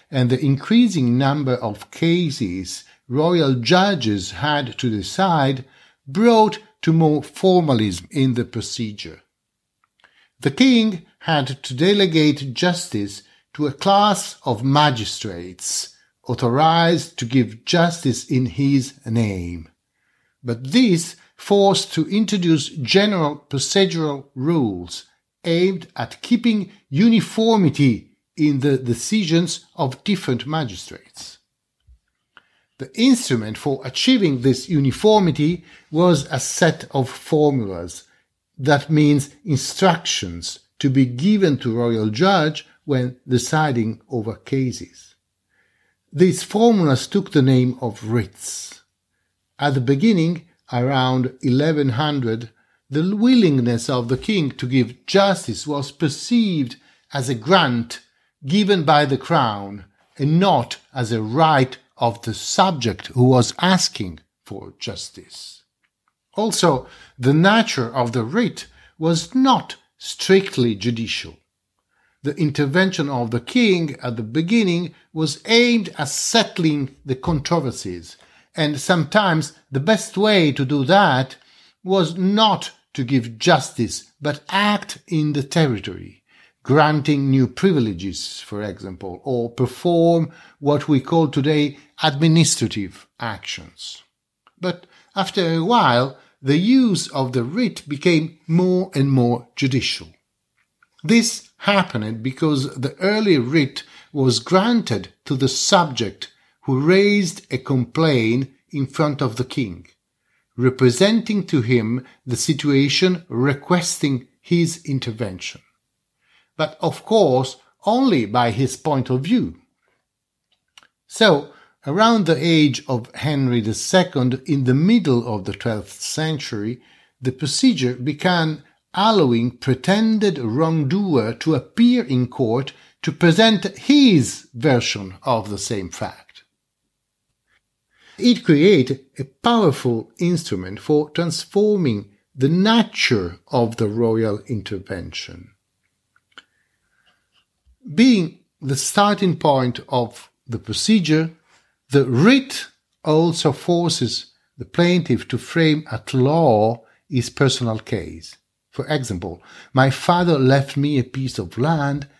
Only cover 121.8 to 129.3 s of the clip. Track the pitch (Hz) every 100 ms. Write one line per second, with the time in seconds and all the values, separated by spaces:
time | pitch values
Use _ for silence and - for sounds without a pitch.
121.8 | - 156 226 226 165 151 170 165 151 120
122.8 | - 123 117 - 147 143 131 120 107 104
123.8 | - 185 180 147 127 131 - 143 127 131
124.8 | 175 233 156 120 120 107 95 98 120 110
125.8 | 95 - - - 156 151 - 107 107 123
126.8 | _ _ _ _ 127 127 139 - 262 208
127.8 | 123 123 127 147 185 175 160 147 - _
128.8 | _ - 208 214 139